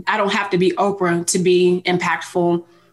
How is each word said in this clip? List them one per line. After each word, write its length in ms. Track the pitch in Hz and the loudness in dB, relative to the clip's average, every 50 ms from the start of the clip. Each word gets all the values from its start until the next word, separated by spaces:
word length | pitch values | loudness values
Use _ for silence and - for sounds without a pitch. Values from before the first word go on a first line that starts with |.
| - - | -4 -2
I 80 | 196 | -2
don't 160 | 220 202 196 190 | 0 0 0 0
have 180 | 220 202 - | -2 -2 -2
to 80 | 190 175 | 0 0
be 140 | 185 180 170 | 2 0 0
Oprah 520 | - 190 202 - - 185 175 170 170 170 | 0 0 -2 0 0 -2 0 0 -2 -2
to 120 | - - 190 | -2 -2 0
be 440 | 175 185 180 180 180 180 180 180 - | 2 2 4 4 4 4 2 0 0
impactful, 760 | 180 180 175 180 175 165 165 - - - 180 175 175 170 170 - _ _ _ _ _ | -2 -2 0 0 -2 -4 -4 -6 -6 -2 0 2 2 0 0 -2 _ _ _ _ _